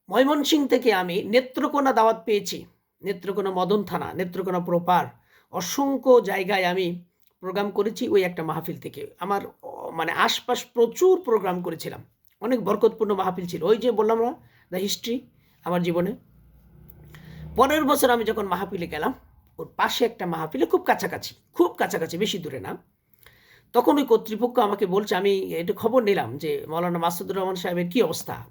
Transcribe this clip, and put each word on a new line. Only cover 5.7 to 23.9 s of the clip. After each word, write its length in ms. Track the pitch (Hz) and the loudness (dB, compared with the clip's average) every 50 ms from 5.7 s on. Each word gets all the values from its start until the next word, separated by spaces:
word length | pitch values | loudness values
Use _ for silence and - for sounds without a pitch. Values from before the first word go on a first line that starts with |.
| - 277 277 277 277 254 - 262 247 240 190 | -2 -2 0 0 -2 2 4 6 6 6 6
জায়গায় 420 | 196 190 196 185 185 208 190 185 | 4 0 -2 0 0 0 0 2
আমি 400 | 175 180 190 180 170 175 175 - _ _ _ _ _ _ _ | 0 0 0 -2 -2 -4 -6 -10 _ _ _ _ _ _ _
প্রোগ্রাম 320 | 180 185 180 202 208 208 | -12 -6 -4 -4 -4 -2
করেছি 360 | 196 208 202 220 214 - 254 220 | -2 -2 -2 -2 -2 -4 -2 2
ওই 160 | 208 196 185 | 2 2 2
একটা 200 | 180 175 170 160 | 2 -2 -4 -6
মাহফিল 340 | 160 151 160 165 170 170 131 | -4 -4 -4 -6 -8 -8 -10
থেকে। 300 | - 156 - 143 - - - - | -12 -14 -12 -14 -14 -14 -12 -8
আমার, 220 | 175 196 202 202 - - - _ | -4 -2 -2 -2 -4 -6 -12 _
অ, 300 | - - - - - - - | -16 -16 -14 -12 -12 -8 -6
মানে 180 | 165 160 165 | -4 -4 -2
আশপাশ 540 | - 160 202 - - - - - 247 240 - | 0 0 0 0 0 -2 -4 -4 -4 -4 -4
প্রচুর 560 | - - 240 233 233 233 - 359 370 370 359 | -4 0 2 2 2 2 4 4 4 4 4
প্রোগ্রাম 400 | 370 247 226 214 185 185 180 180 | 2 2 0 2 2 0 -2 -2
করেছিলাম, 440 | 180 180 165 160 - 165 - - - _ _ _ _ _ _ _ | -4 -6 -8 -8 -8 -10 -10 -12 -14 _ _ _ _ _ _ _
অনেক 200 | 202 240 254 233 | -2 0 0 0
বরকতপূর্ণ 520 | 175 196 208 208 233 214 220 - 220 202 202 | 2 0 2 4 4 2 2 0 -2 0 0
মাহফিল 340 | 190 185 185 180 190 180 175 | 0 0 -2 -4 -4 -6 -8
ছিল। 160 | 175 156 160 | -6 -2 2
ওই 140 | 185 226 226 | 2 2 2
যে 140 | 233 247 | 2 2
বললাম 300 | 220 202 214 214 226 226 | 2 2 2 2 2 2
না, 140 | 226 247 320 - - _ _ _ _ _ | 2 0 -2 -6 -12 _ _ _ _ _
the 120 | 175 185 196 | -6 -4 -4
history 360 | 202 - - - 233 240 - - - _ _ _ _ _ _ - | -4 -4 -6 -6 -6 -6 -6 -6 -12 _ _ _ _ _ _ -6
আমার 200 | 165 175 175 175 | -2 -2 0 0
জীবনে। 320 | 175 165 175 175 202 254 - _ _ _ _ _ _ _ _ _ _ - - - - - - - - - - - - - - - - - | 0 0 0 0 -2 -4 -6 _ _ _ _ _ _ _ _ _ _ -20 -20 -20 -20 -20 -20 -20 -20 -20 -20 -20 -20 -18 -16 -16 -4 2
পরের 280 | 214 262 277 302 320 285 | 4 4 4 4 4 4
বছর 260 | 269 285 - 285 254 | 4 4 4 4 4
আমি 140 | 240 233 220 | 4 2 2
যখন 220 | 214 220 226 202 | 0 -2 -2 -2
মাহফিলে 420 | 196 180 180 - 175 196 175 170 - | -2 -2 -4 -4 -4 -6 -6 -6 -6
গেলাম, 260 | 160 151 160 247 254 - - _ _ _ _ _ _ - | -4 -4 -4 -4 -4 -6 -12 _ _ _ _ _ _ -14
ওর 120 | - - _ | -14 -10 _
পাশে 300 | - 202 220 220 - 247 | -2 -2 0 0 0 0
একটা 200 | 220 226 - 190 | 0 0 -2 -6
মাহফিলে, 400 | 175 165 160 160 156 - 254 330 | -4 -4 -4 -6 -6 -2 0 2
খুব 160 | - - - | 2 2 2
কাছাকাছি, 540 | - - 220 - - 175 156 - - - - - _ _ - | 2 2 0 0 -2 -4 -6 -8 -10 -12 -14 -16 _ _ 0
খুব 180 | - 349 359 | 2 2 2
কাছাকাছি, 460 | - - 214 180 208 160 160 - 165 170 | 2 0 -2 -2 -2 -2 -4 -4 -4 -2
বেশি 200 | 220 - - 180 | -2 -2 -2 -4
দূরে 220 | 170 147 131 127 | -8 -10 -10 -10
না, 180 | 95 139 - - _ _ _ _ _ _ _ _ _ - - _ _ _ _ _ _ _ - | -10 -10 -12 -12 _ _ _ _ _ _ _ _ _ -20 -20 _ _ _ _ _ _ _ 0
তখন 240 | 240 247 330 | 2 4 6